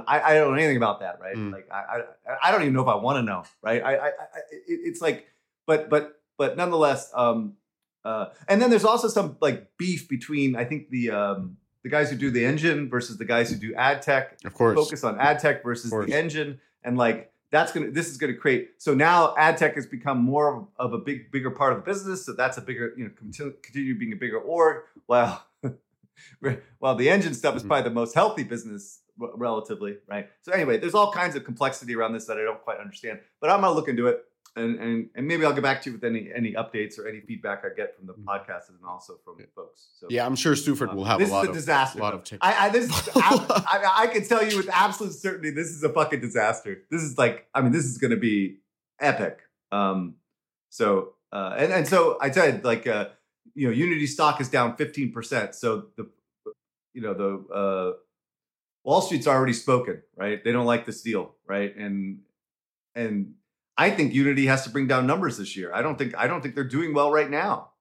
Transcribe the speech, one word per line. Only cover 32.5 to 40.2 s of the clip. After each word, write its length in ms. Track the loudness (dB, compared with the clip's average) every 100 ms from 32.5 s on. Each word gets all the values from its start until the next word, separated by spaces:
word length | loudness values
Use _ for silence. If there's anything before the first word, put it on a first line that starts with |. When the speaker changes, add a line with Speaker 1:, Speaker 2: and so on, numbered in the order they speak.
| -4
Speaker 1:
quite 160 | -8 -8
understand, 420 | -10 -14 -14 -14 _ -4
but 100 | 2
I'm 100 | 4
gonna 140 | 4
look 140 | 2 0
into 180 | 0 2
it. 160 | 0 -4 _ _ -6
And, 240 | -4 -4
and, 280 | -4 -4 -6
and 140 | -8 -4
maybe 160 | 0
I'll 80 | 2
get 100 | 2
back 200 | 0 -2
to 80 | -6
you 40 |
with 80 | -6
any, 260 | -4 -4 -6
any 200 | -6 -4
updates 440 | -4 -6 -6 -8 -8
or 80 | -12
any 140 | -12
feedback 420 | -12 -10 -8 -8
I 40 | -8 -8
get 180 | -10 -10
from 100 | -20
the 80 |
Speaker 2:
Mm-hmm. 140 | -14 -8
Speaker 1:
podcast 420 | -8 -8 -14 -14
and 80 | _ -16
also 300 | -16 -18 -20
from 120 | -20 -20
Speaker 2:
Yeah. 80 | -20
Speaker 1:
folks. 340 | -20 -20 _ _ _
So, 60 | -6
Speaker 2:
Yeah, 160 | -4